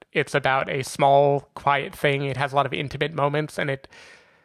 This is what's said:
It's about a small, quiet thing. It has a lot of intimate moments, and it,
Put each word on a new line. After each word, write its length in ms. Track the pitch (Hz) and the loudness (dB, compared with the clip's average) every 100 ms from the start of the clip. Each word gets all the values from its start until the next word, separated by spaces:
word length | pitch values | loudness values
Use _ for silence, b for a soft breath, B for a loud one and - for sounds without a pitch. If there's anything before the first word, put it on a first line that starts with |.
| - | -6
It's 220 | - 143 | -4 -2
about 340 | 147 135 135 - | 0 2 0 0
a 140 | 143 | -4
small, 580 | 123 - 143 139 143 143 - | -6 2 4 6 6 2 -4
quiet 420 | - - 139 - - | -4 0 0 -2 -2
thing. 280 | 151 139 139 | 0 0 -2
It 120 | 127 | -2
has 160 | 143 | 0
a 20 | 135 | 0
lot 100 | 135 | 0
of 80 | |
intimate 400 | - 139 139 147 | -2 -6 -4 -6
moments, 460 | 160 143 147 151 - | -2 -2 -2 -4 -4
and 100 | 147 | -4
it, 180 | 135 - b b b b b | -6 -10 b b b b b